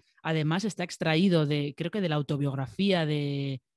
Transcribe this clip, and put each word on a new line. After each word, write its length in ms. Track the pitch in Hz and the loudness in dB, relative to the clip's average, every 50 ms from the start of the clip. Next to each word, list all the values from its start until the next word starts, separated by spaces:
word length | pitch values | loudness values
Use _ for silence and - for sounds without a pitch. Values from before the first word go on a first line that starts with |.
| _ _ _ _ | _ _ _ _
Además, 420 | - 156 160 160 151 151 160 190 202 | -4 -2 0 0 0 0 0 0 -2
está 200 | 214 - - 175 | -4 -4 -4 -8
extraído 640 | 175 - - 175 160 156 165 190 202 175 165 151 143 | -8 -6 -4 0 2 2 4 4 4 4 4 4 2
de, 260 | 151 147 143 147 139 | 0 0 -2 -4 -4
creo 140 | - 165 170 | -6 -6 -4
que 120 | - 214 | -4 -2
de 80 | 190 170 | -2 0
la 80 | 151 151 | 0 0
autobiografía 920 | 143 - 151 139 143 143 127 135 135 - - - 190 202 185 175 160 151 | 0 -2 -2 0 0 -2 -2 -2 -6 -6 -4 -2 2 2 2 2 2 0
de, 540 | 151 147 147 143 143 139 139 139 135 131 _ _ _ | 0 -2 -2 -2 -2 -4 -4 -4 -6 -8 _ _ _